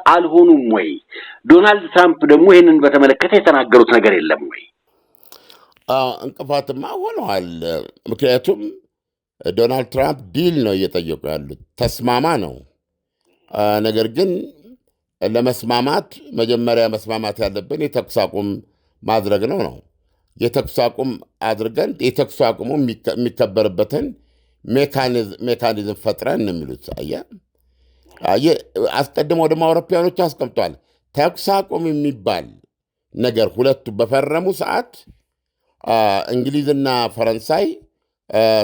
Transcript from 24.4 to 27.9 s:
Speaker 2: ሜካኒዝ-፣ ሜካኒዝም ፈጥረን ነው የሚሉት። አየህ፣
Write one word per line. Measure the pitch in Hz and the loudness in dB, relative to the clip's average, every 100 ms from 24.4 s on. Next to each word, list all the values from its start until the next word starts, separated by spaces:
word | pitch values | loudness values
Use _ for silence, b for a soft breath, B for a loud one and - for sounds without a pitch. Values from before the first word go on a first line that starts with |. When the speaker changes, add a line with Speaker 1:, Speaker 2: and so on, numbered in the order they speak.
| _ _ - | _ _ -4
Speaker 2:
ሜካኒዝ-፣ | 127 143 139 127 123 104 - | -2 -2 -2 -2 -2 -6 -8
ሜካኒዝም | 123 117 117 107 101 104 | -6 -2 -2 -4 -6 -6
ፈጥረን | 110 101 127 190 | -6 -4 -4 -4
ነው | 104 | -4
የሚሉት። | 85 69 64 - | -6 -10 -14 -14
አየህ፣ | - 71 - - 202 _ _ _ _ _ | -12 -10 -10 -12 -20 _ _ _ _ _